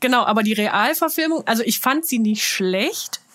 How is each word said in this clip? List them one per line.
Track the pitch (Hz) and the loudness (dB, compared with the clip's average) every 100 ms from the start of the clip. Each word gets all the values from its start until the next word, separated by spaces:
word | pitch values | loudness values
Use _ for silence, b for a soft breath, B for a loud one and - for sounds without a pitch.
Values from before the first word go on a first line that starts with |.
genau, | 247 247 220 | 0 2 2
aber | 214 | 2
die | 214 | 2
Realverfilmung, | 214 208 196 220 320 320 311 320 320 - | 0 0 2 0 0 -2 0 -2 -2 0
also | 226 | -2
ich | 233 226 | 0 0
fand | - 285 320 | 0 0 0
sie | 247 | 0
nicht | 214 214 - | 0 0 -2
schlecht. | - 185 185 262 453 - - _ | -2 0 0 -2 -4 -8 -12 _